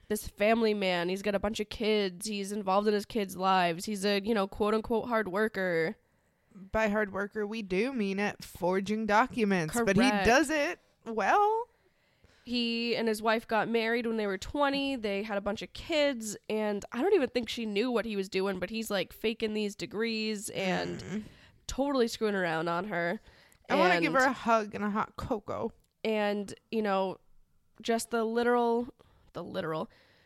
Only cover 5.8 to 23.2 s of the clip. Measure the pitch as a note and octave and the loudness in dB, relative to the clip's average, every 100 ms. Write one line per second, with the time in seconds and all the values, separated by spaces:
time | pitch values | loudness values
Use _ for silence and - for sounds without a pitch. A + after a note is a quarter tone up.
5.8 | D#3+ A3 _ _ _ _ _ G3 F#3+ A3 | 0 -2 _ _ _ _ _ -20 -4 0
6.8 | A3 G#3+ G#3 G3 G3+ A3 G#3 A3+ G3 F#3 | 2 2 0 -2 -4 -4 -4 -4 -2 0
7.8 | B3 G#3+ G3 F#3+ G3+ - - - F3+ F#3+ | 0 0 -2 0 -2 -4 -14 -4 0 0
8.8 | G3 G#3+ G#3+ G#3 B3+ B3+ G#3 F#3+ D#3 A#3+ | 0 -2 2 4 4 2 2 2 2 0
9.8 | A3+ G3 B3+ G#3 G3 B3+ C#4+ D#4 D4+ F4 | 4 6 6 4 6 6 6 2 0 -4
10.8 | _ _ A3+ A3 G3 F#4+ G#4 A4+ A#4+ _ | _ _ -8 -2 4 4 4 2 -4 _
11.8 | _ _ _ _ _ _ A#3+ A#3+ A#3 A#3 | _ _ _ _ _ _ -6 -2 0 0
12.8 | A#3 G#3+ A3+ G#3+ A3 A3+ - A3 E3+ A#3 | 0 0 0 0 0 0 0 -2 2 0
13.8 | A3+ A#3+ A#3 A3+ G#3 F#3+ - D4 C#4+ C#4 | 0 0 0 -2 -2 -4 -6 0 0 2
14.8 | C#4 C4+ G#3 G3 A3 G3+ G3+ G#3+ F3+ - | -2 -2 -2 -4 -2 -4 -4 -6 -8 -12
15.8 | - D#4 C#4+ A#3+ A3 G3 - G#3+ G#3+ G#3 | -2 2 2 0 -8 -10 -6 -4 -2 -4
16.8 | - A#3+ F4 G4+ B3+ B3 A3 - A3 G3+ | -6 -2 4 4 4 -2 -4 -6 -2 0
17.8 | B3+ A#3 A3+ G3+ F#3+ F#3+ G3 F#3 F3+ A3 | 0 0 -2 -4 -2 -2 -2 -2 -4 -6
18.8 | A3 G3+ E3+ - A3 A3+ A3 G#3+ G#3 G3+ | -4 -2 -4 -4 -4 -2 -4 -2 -4 -4
19.8 | F3 F#3+ A3+ A3 G#3+ G#3 G#3+ - F#3+ F3+ | -8 -4 -2 -2 -4 -4 -6 -4 -2 -2
20.8 | F3 E3+ - G#3 G#3+ - - _ - - | -4 -8 -8 -8 -10 -20 -20 _ -12 -4
21.8 | C#4 C4+ A#3 - G#3+ G3+ F3 D#3+ E3+ E3+ | 0 2 0 0 -2 0 -2 -2 -2 -2
22.8 | G#3 F3 E3+ G#3+ | -4 -4 -2 -4